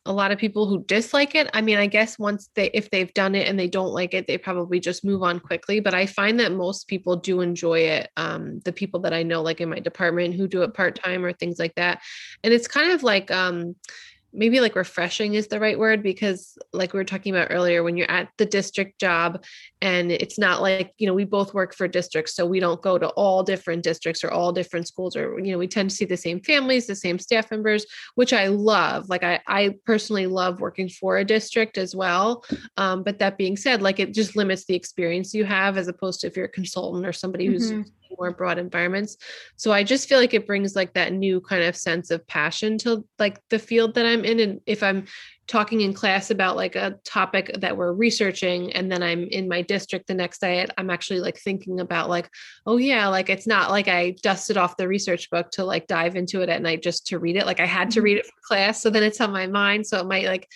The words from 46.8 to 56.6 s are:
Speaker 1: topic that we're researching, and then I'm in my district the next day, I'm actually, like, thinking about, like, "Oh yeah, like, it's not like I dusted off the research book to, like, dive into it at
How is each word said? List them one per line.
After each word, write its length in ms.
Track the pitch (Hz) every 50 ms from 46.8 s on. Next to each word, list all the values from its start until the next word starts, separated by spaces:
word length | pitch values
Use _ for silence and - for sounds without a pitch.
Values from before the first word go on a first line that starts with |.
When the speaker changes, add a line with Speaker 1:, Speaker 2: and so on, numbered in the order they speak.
| 202 196 196 - _
Speaker 1:
topic 460 | - - 208 185 185 - 196 190 - - 202
that 180 | 190 180 - -
we're 160 | 180 175 175
researching, 800 | 196 233 233 220 - 214 190 190 - 196 180 180 180 175 - -
and 180 | 180 185 185
then 100 | 185 175
I'm 220 | 175 170 170 175 175 -
in 200 | - 196 190 185
my 140 | 175 175
district 460 | 175 - 202 190 190 - - 180 - -
the 60 | 185
next 280 | 185 175 175 - -
day, 260 | 202 180 180 180 180 - - -
I'm 120 | 190 190
actually, 320 | 170 165 - - 202 180
like, 160 | 175 - - -
thinking 400 | - 202 190 190 - 190 185 185
about, 300 | 180 - 175 165 - -
like, 200 | 175 175 170 - - - - - - - _
"Oh 100 | 208 226 240
yeah, 300 | 254 277 262 226 202 196
like, 220 | 190 190 185 196
it's 180 | 190 190 - 220
not 240 | 214 196 180 -
like 160 | 196 208 196 202
I 300 | 180 175 175 180 180 -
dusted 360 | - 208 190 190 - - 208 202
off 180 | 180 180 -
the 140 | - 185 180
research 400 | 196 196 - 196 175 175 - -
book 200 | - 170 175 -
to, 120 | - - 185
like, 240 | 190 180 165 160 -
dive 300 | 190 165 165 175 185 185
into 240 | 180 180 - 190
it 80 | 180 180
at 120 | 170 -